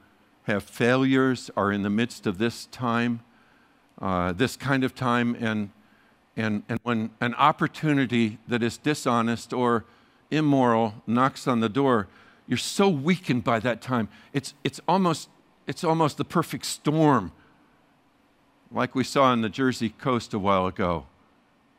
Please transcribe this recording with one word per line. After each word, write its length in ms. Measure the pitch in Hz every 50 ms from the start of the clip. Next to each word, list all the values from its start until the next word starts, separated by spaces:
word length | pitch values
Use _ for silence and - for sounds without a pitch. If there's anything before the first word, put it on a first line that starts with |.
| _ _ _ _ _ _ _ _ -
have 200 | - 107 101 95
failures 840 | - - - 120 117 127 131 135 135 135 135 131 131 127 117 - - -
are 160 | - 98 101
in 120 | 101 101 98
the 60 | 104
midst 380 | 101 107 117 117 - - - 113
of 100 | 98 87
this 280 | 110 117 113 - - -
time, 540 | - - 131 120 113 117 120 120 120 117 117 _ _ _ _ _ _ _ _ _ _ _ _ _ _ -
uh, 320 | - 98 92 90 90 90 90
this 240 | 87 131 120 - -
kind 260 | - 135 139 135 131
of 120 | 127 -
time, 400 | - 131 127 120 120 120 120 120 113
and, 300 | 117 113 110 107 104 101 - _ _ _ _ _ _ _ _ _ _ _ -
and, 280 | - 110 110 107 104 - -
and 120 | 120 110 -
when 280 | 120 120 110 110 110 - -
an 120 | 120 120 117
opportunity 1040 | 123 135 147 156 - 165 147 - - - 156 147 139 135 110 120 117 117 110 107 - - -
that 140 | 120 117
is 160 | 113 117 - -
dishonest 760 | - 147 151 - - 135 120 120 113 117 117 110 - - -
or 320 | 123 123 120 120 113 104 _ _ _ _ _ _ _ _ -
immoral 680 | - 151 156 147 143 135 127 120 117 113 113 110 107 117 - -
knocks 400 | 110 120 131 139 139 - - 143
on 140 | 127 117
the 80 | 113 110
door, 380 | 98 131 143 135 123 110 98 - - - - - _ _ _ -
you're 100 | - -
so 280 | - - - - 202 196
weakened 560 | 180 139 135 160 190 - - - 135 123 107
by 160 | 135 120 113
that 220 | 104 127 117 110
time. 260 | - - 127 120 110 104 - - - -
It's, 220 | - 143 131 - - _ -
it's 160 | 143 - - - -
almost, 420 | 170 196 190 175 160 - - - _ _ _ _ _ _ -
it's 180 | - 180 - -
almost 340 | 165 160 165 160 143 - -
the 80 | -
perfect 400 | - - 175 151 - - 127 -
storm, 680 | - - - - 156 147 160 160 151 143 117 95 82 - _ _ _ _ _ _ _ _ _ _ _ _ _ _ _ _ _ _ _ _ _ _ _ _ _ _ -
like 220 | 117 120 123 123 -
we 100 | 131 123
saw 200 | - - 147 135
on 180 | 131 123 117
the 80 | 113 107
Jersey 400 | - - 135 131 120 - 117 110
coast 420 | - - - 139 127 117 - -
a 60 | - 110
while 300 | 92 101 98 95 92 92
ago. 400 | 87 - 101 87 87 80 69 - _ _ _ _ _ _ _ _ _ _ _ _ _